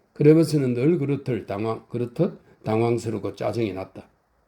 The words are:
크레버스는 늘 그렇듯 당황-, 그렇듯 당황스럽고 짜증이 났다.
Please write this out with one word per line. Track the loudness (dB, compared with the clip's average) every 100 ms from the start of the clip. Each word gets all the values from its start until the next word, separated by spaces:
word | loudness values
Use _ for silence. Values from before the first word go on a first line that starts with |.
| _
크레버스는 | 4 6 6 4 0 0
늘 | 0 2 2
그렇듯 | 0 -4 -4 -6 -4
당황-, | -4 -4 -6 -8
그렇듯 | -8 -6 -2 -2 -2 _ _
당황스럽고 | -2 0 2 0 -2 -6 -8 -6
짜증이 | -4 -2 -4
났다. | -4 -12 -16 -20 _ _ _